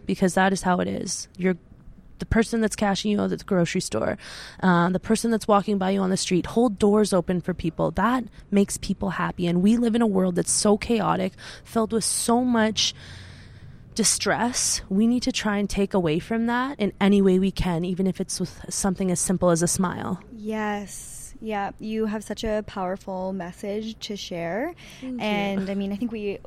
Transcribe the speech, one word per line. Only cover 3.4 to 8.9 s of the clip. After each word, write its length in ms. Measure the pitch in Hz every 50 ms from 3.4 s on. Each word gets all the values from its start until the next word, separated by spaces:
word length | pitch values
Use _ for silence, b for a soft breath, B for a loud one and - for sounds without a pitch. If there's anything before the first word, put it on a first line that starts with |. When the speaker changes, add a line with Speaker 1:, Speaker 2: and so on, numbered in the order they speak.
| -
Speaker 1:
grocery 340 | - 196 180 170 - - 180
store, 380 | - - - 107 - - - - B B B B B B B B
um, 300 | - 185 175 170 170 175
the 80 | 185 185
person 300 | - - 220 - - 233
that's 180 | 226 208 -
walking 300 | - 208 202 185 214 208
by 140 | 196 190 190
you 80 | 196 196
on 100 | 190 185
the 80 | 190
street. 300 | 185 - - 185 170 -
Hold 320 | - - 226 240 254 196 -
doors 340 | 220 208 202 214 214 - 196
open 280 | 180 160 - 185 175
for 120 | - - 175
people. 380 | - - 160 - - 165 160
That 320 | 160 190 190 233 254 254 214 - b b b b
makes 280 | 202 202 202 - -
people 340 | - - -